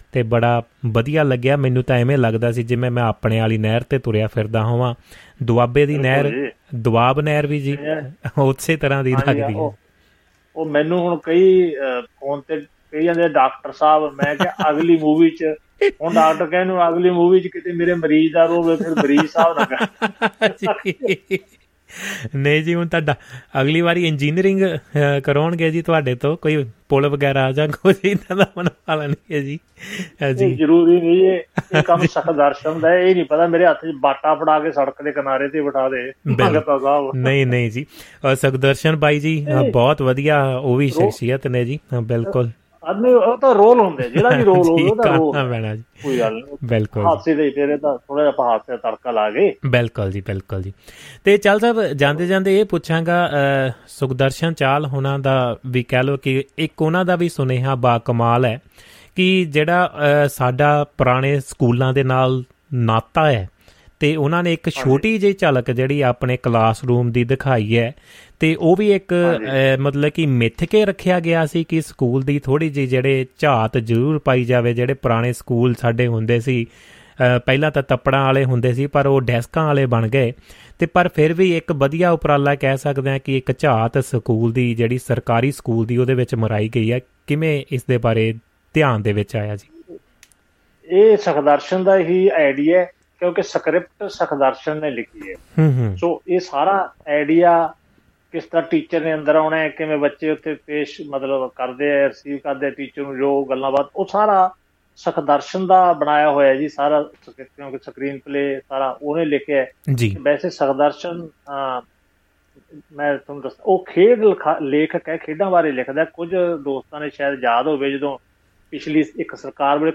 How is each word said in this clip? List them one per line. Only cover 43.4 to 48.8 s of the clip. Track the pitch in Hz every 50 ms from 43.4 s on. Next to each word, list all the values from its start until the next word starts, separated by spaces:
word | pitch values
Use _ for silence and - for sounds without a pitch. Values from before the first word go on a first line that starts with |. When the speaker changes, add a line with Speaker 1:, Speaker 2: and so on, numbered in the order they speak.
| 277 269 240
Speaker 2:
ਰੋਲ | 202 202 226 247 247
ਹੁੰਦਾ, | 208 185 156 135 - -
ਜਿਹੜਾ | 120 - - 247
ਵੀ | 254 262 233
ਰੋਲ | 196 185
Speaker 1:
<laughs> | 180 175
ਜੀ, | 165
Speaker 2:
ਹੋਵੇ | 165 165 151
ਉਹਦਾ | - 220 214 233 175 143
ਰੋਲ | 160 160 147 139
Speaker 1:
ਕਰਨਾ | 143 135 123
ਪੈਣਾ | 120 113 110 107 107
ਜੀ। | 110 117 _ _ - -
Speaker 2:
ਕੋਈ | 143 131 123
ਗੱਲ | 117 110 110
ਨਹੀਂ। | 113 131 143 143 - 135
Speaker 1:
ਬਿਲਕੁਲ। | 117 117 110 107 101 - 117 104
Speaker 2:
ਹਾਸੇ | 170 160 - - 170 156
ਦੇ | 143 156 139
ਫਿਰ | 131 143 143 143
ਇਹ | 147 143
ਤਾਂ | 143 147 135 120
ਥੋੜ੍ਹਾ | _ - 139 147 151
ਜਿਹਾ | 143 127
ਆਪਾਂ | - 131 120
ਹਾਸੇ | 113 107 - - 123
ਦਾ | 113